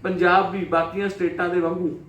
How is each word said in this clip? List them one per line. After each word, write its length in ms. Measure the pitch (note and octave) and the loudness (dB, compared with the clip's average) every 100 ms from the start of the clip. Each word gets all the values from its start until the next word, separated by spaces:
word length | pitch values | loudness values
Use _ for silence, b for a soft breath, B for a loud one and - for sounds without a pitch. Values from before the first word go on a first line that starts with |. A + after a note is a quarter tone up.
ਪੰਜਾਬ 480 | G3 F#3 F3 F#3 F#3 | -4 0 4 4 4
ਵੀ 120 | F#3+ | -2
ਬਾਕੀਆਂ 460 | E3+ E3 E3 F#3+ G3+ | 0 0 0 -2 -4
ਸਟੇਟਾਂ 400 | F#3+ F3 D#3 F3 | -2 -4 -2 -2
ਦੇ 100 | F3 | 0
ਵਾਂਗੂ 400 | E3 F#3 F3 - | 0 -2 -4 -6